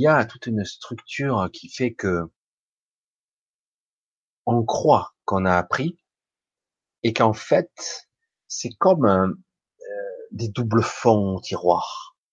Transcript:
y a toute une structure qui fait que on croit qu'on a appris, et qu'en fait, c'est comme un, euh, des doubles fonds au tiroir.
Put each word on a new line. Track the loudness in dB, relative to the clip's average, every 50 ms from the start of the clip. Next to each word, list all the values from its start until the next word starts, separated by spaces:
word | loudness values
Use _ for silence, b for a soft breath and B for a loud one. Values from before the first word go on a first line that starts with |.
y | 2 4
a | 4 4 2
toute | 0 -6 -10 -8
une | -4 -4 -4 -4
structure | -6 -8 -14 -14 -14 -14 -14 -14 -12 -8 -6 -4 -2 0 -2 -2 -4
qui | -6 -12 -20 -14
fait | -8 -6 -4 -4 -4
que | -4 -2 -2 -2 -2 -4 -6 _ _ _ _ _ _ _ _ _ _ _ _ _ _ _ _ _ _ _ _ _ _ _ _ _ _ _ _ _ _ _ _ _ _ _ _ _ _ _ _ _ _ -2
on | 0 2 2 2
croit | 0 -2 0 4 4 4 4 2 -2 -12 _ _
qu'on | -4 -2 0 2
a | 2 2
appris, | 2 0 0 -4 -4 -4 -6 -6 _ _ _ _ _ _ _ _ _ _ _ _ _ _ _ _ _ _ _ _ _
et | -2 -2
qu'en | 2 2 2 2
fait, | 2 0 -2 0 0 0 0 0 _ -14 -12 -12 -12 -14 -16 _ _ _ _ _ _ _ _ -14
c'est | -12 -10 -10 -10 -4 0
comme | 2 4 4 4 4
un, | 4 4 4 2 0
euh, | -2 -6 _ _ _ _ _ _ _ _ -14 -12 -10 -10 -10 -10 -12 -14 -16 -14
des | -10 -8 -8 -6
doubles | -4 -4 -2 0 2 2
fonds | 2 0 -2 0 4 4 4 4 4 0 -2
au | -4
tiroir. | -6 -8 -8 -2 2 2 2 2 0 -6 -10 -14 -16 -18 -20 _ _ _